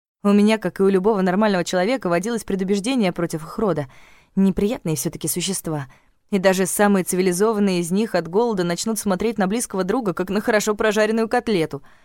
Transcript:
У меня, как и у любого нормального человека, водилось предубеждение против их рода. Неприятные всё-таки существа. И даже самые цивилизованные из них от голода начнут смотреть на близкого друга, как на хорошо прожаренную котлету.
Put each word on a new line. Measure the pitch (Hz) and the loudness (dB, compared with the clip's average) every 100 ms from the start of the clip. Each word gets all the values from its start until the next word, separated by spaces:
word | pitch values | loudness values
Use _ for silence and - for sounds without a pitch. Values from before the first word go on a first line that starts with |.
| _ _ | _ _
У | 202 | 2
меня, | 202 214 220 | 4 4 2
как | 180 - | 0 0
и | |
у | 196 | 2
любого | 190 202 202 | 2 2 2
нормального | 185 190 220 180 | 2 2 2 0
человека, | 165 185 190 269 180 | 0 0 0 0 0
водилось | 170 214 226 | -2 -2 -4
предубеждение | - 190 190 202 185 269 185 | -4 -4 0 -2 0 0 0
против | 170 170 160 | 0 -4 -4
их | 160 - | -8 -4
рода. | 214 151 135 - - - _ 190 | -2 -2 -6 -12 -20 -20 _ 0
Неприятные | 196 - 208 262 165 156 | 2 2 0 -2 -4 -4
всё-таки | 165 - 160 | -4 -6 -6
существа. | 175 175 185 165 151 131 - _ _ - | -4 -4 -6 -6 -6 -8 -16 _ _ -4
И | 202 | 2
даже | 190 190 | 2 2
самые | 185 - 202 196 | 0 2 4 2
цивилизованные | 170 185 185 175 220 208 196 180 | 0 0 0 2 2 2 2 0
из | 165 | 0
них | 190 226 | 0 0
от | 175 165 | -2 0
голода | 196 240 196 | 0 0 0
начнут | 175 175 226 220 | -2 -2 -4 -2
смотреть | 202 180 220 220 | -2 0 -2 0
на | 185 | 0
близкого | 233 - 185 | -2 -4 -4
друга, | 185 254 208 | -2 -2 -2
как | 170 185 | -4 -2
на | 202 | -2
хорошо | 247 214 214 | 2 2 2
прожаренную | 214 220 214 214 226 226 | 0 0 2 2 0 0
котлету. | 247 240 185 151 143 - - | -2 0 0 -2 -6 -14 -20